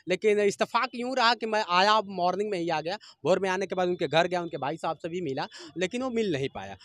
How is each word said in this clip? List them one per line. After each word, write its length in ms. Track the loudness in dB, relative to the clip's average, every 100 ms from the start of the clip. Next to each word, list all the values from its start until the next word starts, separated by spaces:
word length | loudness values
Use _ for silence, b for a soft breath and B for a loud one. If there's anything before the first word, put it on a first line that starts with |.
| -4
लेकिन 320 | 0 2 2
इत्तेफाक 500 | 2 0 -2 -2 -2 -4
यूँ 200 | -4 2
रहा 180 | 2
कि 120 | 2 0
मैं 200 | -2 2
आया, 320 | 4 6 4 2
मॉर्निंग 440 | 0 0 0 -2
में 80 | -2
ही 100 | -2
आ 120 | -2
गया। 140 | -4 -8
भोर 440 | -10 -4 0 2
में 100 | 2
आने 160 | -2 -2
के 100 | -2
बाद 120 | 0
उनके 200 | 0 0
घर 200 | 2 2
गया, 140 | 0
उनके 160 | -4 -6
भाई 200 | -6 -4
साहब 200 | -4 -4
से 120 | -6
भी 120 | -6
मिला, 260 | -4 -4 -6 B -12 -4
लेकिन 240 | -4 -2
वो 80 | -2
मिल 220 | 0 0
नहीं 180 | 0 -2 -6
पाया। 220 | -12 -14